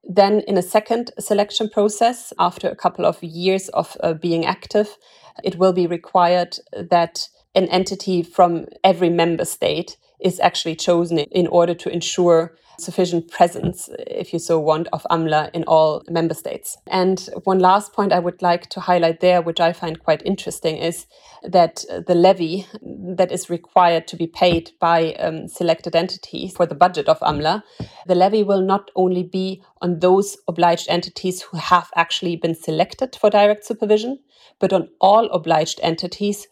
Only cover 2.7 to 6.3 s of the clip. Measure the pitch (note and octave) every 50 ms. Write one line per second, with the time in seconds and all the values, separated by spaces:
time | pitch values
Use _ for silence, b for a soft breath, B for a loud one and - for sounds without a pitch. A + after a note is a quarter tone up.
2.7 | - - - F3 - - E3+ D#3+ E3+ - - E3+ D#3+ E3+ F3 F#3+ F#3+ F#3+ F#3+ -
3.7 | - - E3+ - - - - E3+ E3 D#3 - F3 E3 E3 D#3+ C#3+ F#3 - - -
4.7 | - G#3 G#3+ G#3 - _ B B B B B B B B - F#3 F#3+ E3 F#3 F#3+
5.7 | F3+ F#3 F3 E3 F3 E3+ - - _ F#3 F3 E3+